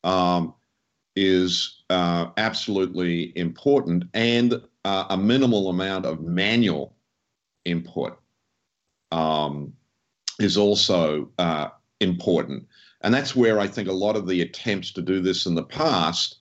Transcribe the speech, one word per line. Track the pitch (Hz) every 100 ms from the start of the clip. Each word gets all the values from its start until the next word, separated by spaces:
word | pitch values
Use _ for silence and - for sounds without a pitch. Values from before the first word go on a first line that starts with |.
um, | 90 92 90 87 82 - _ _ _ _ _ -
is, | 95 92 92 87 - - _
uh, | 90 87 87 85 -
absolutely | 110 110 - 98 92 87 90 85 80 85
important, | 85 82 143 139 82 87 87
and, | 113 113 120 120 120 - _ 98
uh, | 98 -
a | 95
minimal | 101 123 127 107 95
amount | 90 95 95 69
of | 80
manual | 80 87 98 117 110 76 67 _ _ _ _ _ _ _ 87
input, | 87 85 - 65 - _ _ _ _ _ _ _ _ _
um, | 82 80 78 73 73 71 - _ _ _ _ - -
is | 104 87
also, | 104 101 - 92 80 76 60 -
uh, | 87 78 73 - _ _
important. | 95 87 - 85 71 69 - _ - _
And | 101
that's | 127 139 131
where | 117 107
I | 98
think | 107 95
a |
lot | 92 101 110
of | 92
the | 92
attempts | 82 - - 98 90
to | -
do | 87 95
this | 92 90 95
in |
the | 85 -
past | - 156 104 80 87 - -